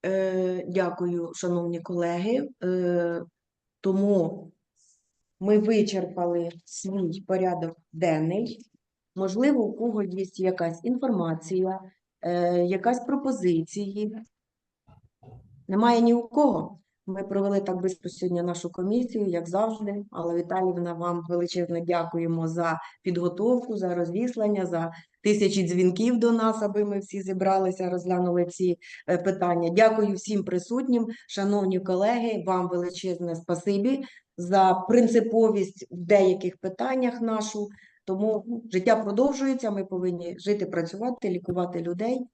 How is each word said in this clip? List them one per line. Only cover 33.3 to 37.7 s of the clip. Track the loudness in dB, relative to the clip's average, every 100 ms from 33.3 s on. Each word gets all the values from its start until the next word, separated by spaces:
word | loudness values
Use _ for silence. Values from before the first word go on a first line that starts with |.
| -6
спасибі | -4 -4 0 0 2 0 -4 -16 _ -10
за | 0 6 6
принциповість | 4 4 6 6 4 4 4 4 4 -2 -6 -14
в | -12
деяких | 4 6 6 4 -2 -6
питаннях | -8 -4 -2 0 -2 -2
нашу. | -4 -2 -4 -6 -8